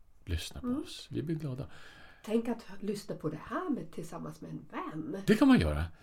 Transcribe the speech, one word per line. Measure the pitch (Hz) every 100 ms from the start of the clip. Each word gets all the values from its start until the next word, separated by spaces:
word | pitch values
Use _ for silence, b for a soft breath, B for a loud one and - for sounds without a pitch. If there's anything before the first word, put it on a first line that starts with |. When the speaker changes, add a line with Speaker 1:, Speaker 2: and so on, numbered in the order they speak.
| - -
Speaker 1:
lyssnar | - 82 - -
på | 247
Speaker 2:
Mm. | 269
Speaker 1:
oss. | 339 - -
Vi | 117
blir | 147 156
glada. | 151 127 - B B B B B
Speaker 2:
Tänk | - 226 233
att | 226 - -
lyssna | 202 208 -
på | 165 156
det | 156
här | - 302 370
med, | 214 156
tillsammans | - - 165 160 -
med | 165
en | 156 -
vän. | - 349 156 233 196 196
Speaker 1:
Det |
kan | 214 277
man | 247
göra. | 76 73 85 -